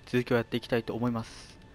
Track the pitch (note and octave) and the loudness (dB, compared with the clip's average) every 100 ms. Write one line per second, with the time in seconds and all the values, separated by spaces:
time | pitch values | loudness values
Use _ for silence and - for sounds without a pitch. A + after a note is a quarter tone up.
0 | - B2 A#2+ A#2+ A2+ - - A#2 - G#2+ | -2 0 4 2 2 -4 0 0 0 0
1 | A#2+ A2+ A2 - - - - | 0 0 -4 -12 -18 -20 -20